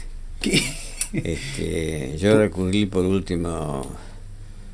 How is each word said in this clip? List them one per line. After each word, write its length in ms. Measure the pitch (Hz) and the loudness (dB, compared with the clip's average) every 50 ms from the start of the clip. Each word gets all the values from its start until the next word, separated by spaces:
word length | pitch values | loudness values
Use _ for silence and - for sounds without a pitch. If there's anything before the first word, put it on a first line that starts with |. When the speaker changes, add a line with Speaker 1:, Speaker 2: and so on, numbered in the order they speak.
| - - - - - - - - | -8 -8 -8 -8 -8 -10 -6 -2
Speaker 1:
¿Qué? 200 | - - 180 160 - - 147 - - - - - - - 214 | 0 2 2 2 2 0 -4 -6 -8 -8 -6 -6 -4 -4 -2
Speaker 2:
Este, 1040 | 160 - 87 80 - - - - 80 82 82 82 82 80 80 80 76 67 65 73 80 | -2 -2 -2 -2 -2 -4 -6 -4 -4 -2 -2 0 0 0 0 -2 -2 -4 -4 -2 2
yo 180 | 92 104 110 107 | 6 8 8 8
recurrí 460 | 107 95 - 87 92 92 95 104 104 | 8 6 2 0 0 2 4 4 4
por 220 | 98 95 92 90 | 2 2 2 4
último, 800 | 92 95 98 - - 90 85 85 85 82 80 78 73 69 67 64 - - - - - - - - - - - - - - - - - | 4 4 2 2 0 -2 0 0 -2 -2 -2 -2 -2 -2 -4 -4 -6 -8 -10 -12 -12 -14 -14 -12 -12 -12 -12 -14 -14 -14 -14 -14 -14